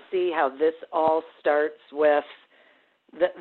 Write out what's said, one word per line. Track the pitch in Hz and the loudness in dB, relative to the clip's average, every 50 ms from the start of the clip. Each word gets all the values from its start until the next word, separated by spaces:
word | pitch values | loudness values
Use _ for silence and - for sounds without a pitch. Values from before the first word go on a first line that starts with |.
| - - | -8 -6
see | - 185 180 180 160 | -4 -2 -2 0 0
how | 160 151 131 | 0 0 -2
this | 131 135 156 160 160 - - - | 0 0 0 -2 -2 -4 -8 -6
all | - 165 160 160 160 160 160 - - _ | -2 0 2 2 2 0 -2 -6 -12 _
starts | - 160 147 147 151 156 151 - _ _ | -2 0 0 2 0 -2 -6 -10 _ _
with | 139 147 151 147 147 147 147 - - - _ _ _ _ _ _ _ _ _ _ _ _ _ _ - | -2 0 2 2 2 2 0 -4 -10 -20 _ _ _ _ _ _ _ _ _ _ _ _ _ _ -6
the, | 156 175 180 - 185 | -2 -2 -2 -2 -4